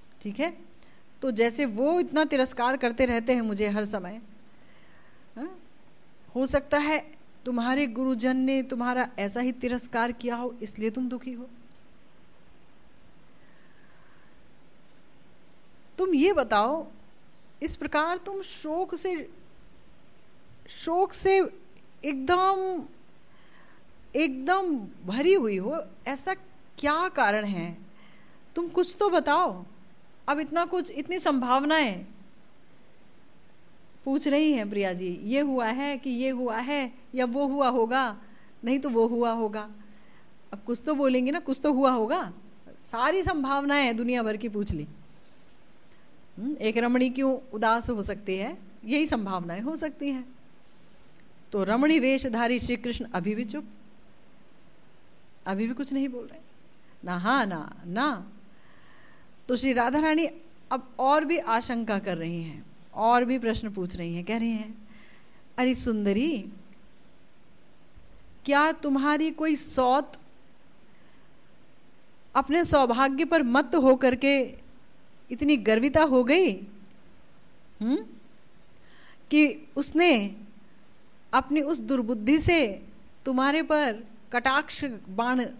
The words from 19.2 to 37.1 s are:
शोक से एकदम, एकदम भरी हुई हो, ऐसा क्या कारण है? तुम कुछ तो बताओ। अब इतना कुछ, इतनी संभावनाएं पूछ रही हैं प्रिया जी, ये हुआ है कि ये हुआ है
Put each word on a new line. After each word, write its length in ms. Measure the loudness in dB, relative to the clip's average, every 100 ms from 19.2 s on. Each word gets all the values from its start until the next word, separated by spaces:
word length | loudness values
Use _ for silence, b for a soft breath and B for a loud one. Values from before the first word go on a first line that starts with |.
| -6 -14 -18 -18 -18 -18 -18 -18 -18 -18 -18 -18 -18 -18 -16
शोक 420 | -8 0 2 2
से 260 | 4 6 6 6 0 -18 -18 -18 -8
एकदम, 760 | -4 -2 2 4 6 4 0 -2 -6 -12 -18 -18 -18 b b b b b b -18 -6 0
एकदम 600 | 0 0 2 2 2 0 -4 -10 -4
भरी 280 | 2 6
हुई 220 | 6 4 0
हो, 260 | -2 -4 -6 -10 -6
ऐसा 280 | -4 -4 -4 -6 -18 -18 -2
क्या 300 | 2 2 2
कारण 360 | 4 4 4
है? 320 | 2 -2 -4 -8 -14 -18 b b b b b -4
तुम 120 | -2
कुछ 280 | 0 0 2
तो 100 | 4
बताओ। 540 | 4 4 4 4 0 -10 -16 -18 -18 -18 -8 -2
अब 120 | -2
इतना 240 | 0 0
कुछ, 260 | 0 0 -2
इतनी 280 | -6 -4 -2
संभावनाएं 880 | 2 2 4 4 4 4 4 0 -8 -16 -18 -18 -18 -18 -18 -18 -18 -18 -18 -18 -18 -18 -18 -18 -18 -18 -18 -8
पूछ 220 | 0 0 2
रही 240 | 4 4
हैं 160 | 4 2
प्रिया 220 | 0 0
जी, 160 | 0 -4 -4
ये 160 | 0 2
हुआ 260 | 2 2 2
है 280 | 0 -2 -4
कि 120 | -4
ये 200 | -2 0
हुआ 280 | 0 -2 -2
है 340 | -2 -2 -2 -6 -8